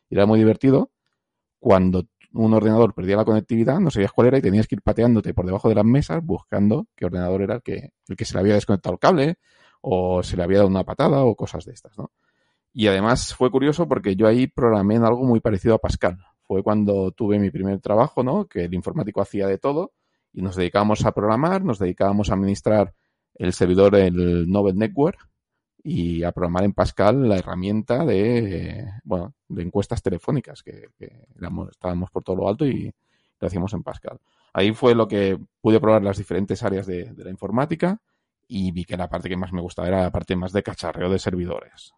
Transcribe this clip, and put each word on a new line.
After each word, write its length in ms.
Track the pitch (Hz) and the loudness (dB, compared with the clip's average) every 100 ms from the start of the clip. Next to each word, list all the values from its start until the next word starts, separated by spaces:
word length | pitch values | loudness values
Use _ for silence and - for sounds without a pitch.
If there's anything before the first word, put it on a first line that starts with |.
| _ | _
Y 60 | 87 | 2
era 100 | 101 | 4
muy 140 | 110 | 6
divertido 500 | 110 107 135 135 262 _ _ _ _ _ _ _ | 4 4 2 2 0 _ _ _ _ _ _ _
cuando 460 | 120 95 92 92 - _ _ | 2 4 4 0 -4 _ _
un 180 | 113 110 | 0 2
ordenador 420 | 110 107 110 110 | 4 4 4 4
perdía 220 | - 90 101 | 2 0 0
la 80 | |
conectividad, 540 | 110 110 - 113 110 165 | 2 0 0 0 0 2
no 140 | 170 | 0
sabías 180 | 110 98 | 0 0
cuál 160 | - 120 | 4 4
era 120 | 135 | 4
y 40 | |
tenías 240 | 107 101 110 | 2 2 0
que 80 | |
ir 80 | 104 | -2
pateándote 500 | - 107 120 113 92 | -2 2 4 2 0
por 120 | 92 90 | -4 -2
debajo 220 | 98 113 | 0 2
de 80 | 104 | 2
las 80 | |
mesas 360 | 110 135 147 160 | 4 2 0 -6
buscando 680 | 160 - - 101 104 131 220 _ | -4 -6 -4 0 2 0 -4 _
qué 100 | 90 | -6
ordenador 360 | 90 90 95 | -4 -2 -2
era 120 | 98 | -2
el 80 | 117 | -6
que, 300 | - 98 - _ - | -8 -10 -12 _ -16
el 80 | 95 | -12
que 80 | |
se 100 | - | -6
le 60 | 92 | 0
había 140 | 98 | 2
desconectado 380 | 104 - 98 - | 2 2 -2 -2
el 60 | 90 | 0
cable 400 | - 180 143 175 _ _ _ _ | 2 2 0 -4 _ _ _ _
o 400 | - 92 90 90 | -4 -2 0 -2
se 120 | - 90 | -2 -4
le 60 | |
había 160 | 87 98 | 0 4
dado 100 | 98 | 4
una 140 | 95 | 2
patada 400 | 90 - 143 139 | -2 0 2 4
o 140 | 127 104 | 2 0
cosas 280 | - 85 | -6 -10
de 80 | 92 | -14
estas, 240 | 123 - 104 | -20 -20 -16
¿no? 140 | - _ _ _ _ _ _ | -16 _ _ _ _ _ _
Y 160 | - 104 | 0 2
además 460 | 95 107 127 - | 2 2 0 -2
fue 180 | - 127 | -2 0
curioso 340 | 131 143 147 156 | 2 0 0 -2
porque 300 | 120 95 95 | 0 -2 2
yo 100 | 110 | 4
ahí 220 | 120 131 | 4 0
programé 480 | - 120 107 98 113 | 0 2 4 2 2
en 80 | |
algo 200 | 113 120 | 2 2
muy 140 | 131 113 | 2 2
parecido 380 | 117 95 117 110 | 2 0 2 2
a 20 | |
Pascal. 400 | - - 95 90 _ _ | 0 -2 -4 -4 _ _
Fue 220 | _ 95 | _ -2
cuando 480 | 101 107 104 98 95 | 0 0 2 0 -2
tuve 260 | - 101 104 | -2 0 2
mi 120 | 98 | 0
primer 300 | - 98 98 | -2 -4 -4
trabajo, 440 | - 107 151 - | 0 0 2 0
¿no? 220 | 127 190 202 | -2 -4 -4
Que 180 | 98 | -6
el 100 | 87 | -4
informático 480 | 90 95 151 101 - | -6 -6 -6 -4 -4
hacía 240 | 98 98 98 | -4 -4 -2
de 120 | 98 | -2
todo 340 | 135 147 202 _ _ _ _ | -2 -4 -6 _ _ _ _
y 100 | - | -10
nos 140 | 95 90 | -6 -4
dedicábamos 500 | 87 101 107 107 110 | 0 2 2 2 0
a 60 | |
programar, 520 | - 104 113 160 190 | 0 0 0 0 -2
nos 140 | 190 107 | -2 -2
dedicábamos 520 | 90 90 98 101 104 | -4 0 0 0 0
a 40 | |
administrar 600 | 95 98 98 - 107 95 - _ _ _ - | 0 -2 -2 0 2 0 -4 _ _ _ -6
el 160 | 87 | -4
servidor, 420 | - 90 92 98 | 0 2 6 6
el 560 | 101 92 87 87 87 85 | 6 4 2 0 0 0
Novet 240 | 101 101 | 0 0
Network, 440 | 92 110 101 156 - _ _ _ _ _ _ 151 | 0 -2 0 -2 -2 _ _ _ _ _ _ -8
y 360 | - 85 82 | -4 -2 -2
a 100 | 87 | -4
programar 320 | 85 87 90 | -4 -4 0
en 80 | 101 | 0
Pascal 560 | 98 90 - 101 135 123 | 0 -2 2 2 4 2
la 80 | 95 | 0
herramienta 720 | 90 90 95 107 - 123 139 | -2 -6 -4 -4 -2 -2 0
de, 640 | 95 110 120 107 87 85 | 0 2 0 -2 -6 -8
eh, 160 | 85 95 101 | -12 -14 -16
bueno, 300 | - 90 95 - _ | -8 -6 -6 -16 _
de 140 | - | -10
encuestas 400 | 87 98 - 113 | -4 -4 -4 -6
telefónicas, 600 | 95 87 - 135 - - | -6 -6 -4 -6 -6 -16
que, 240 | - - - _ | -20 -20 -20 _
que 280 | 101 - _ _ | -20 -20 _ _
éramos, 320 | 87 87 92 | -10 -10 -12
estábamos 420 | _ 90 87 90 | _ -6 -4 -6
por 120 | 92 | -6
todo 140 | 92 95 | -4 -2
lo 120 | 95 | -2
alto 180 | 107 147 | 0 -2
y 240 | 110 104 - _ _ _ _ | -4 -8 -14 _ _ _ _
lo 80 | 90 | -6
hacíamos 280 | 90 95 | -4 -6
en 80 | 92 | -6
Pascal. 360 | - - - - _ _ _ | -10 -14 -16 -18 _ _ _
Ahí 180 | - 101 | -2 0
fue 220 | 110 123 | 2 4
lo 120 | 113 107 | 4 2
que 320 | 104 98 90 - _ | 0 0 -2 -8 _
pude 200 | 117 110 | 2 4
probar 220 | 110 110 | 4 4
las 140 | 98 98 | 2 -4
diferentes 460 | 101 87 98 95 | -6 -4 -4 -4
áreas 240 | 110 95 98 | -4 -4 -6
de, 260 | 90 - | -10 -10
de 120 | 147 | -16
la 40 | 92 | -16
informática 720 | 92 98 113 156 160 180 214 _ _ _ _ _ | -12 -6 -4 -4 -2 -4 -4 _ _ _ _ _
y 240 | 110 92 | -6 -4
vi 140 | 87 85 | -6 -8
que 100 | 87 | -8
la 140 | 87 | -6
parte 180 | 87 87 | -6 -6
que 80 | 90 | -8
más 160 | 90 | -6
me 80 | 90 | -8
gustaba 260 | 87 - 87 | -10 -8 -2
era 140 | 95 | 0
la 60 | 90 | -2
parte 260 | 90 - 90 | -4 -4 -6
más 180 | 90 | -2
de 80 | 98 | -4
cacharreo 480 | - - 85 - 90 | -4 -8 -10 -4 -2
de 80 | 95 | -2
servidores, 720 | 104 90 87 - - _ - | -2 -6 -6 -8 -12 _ -20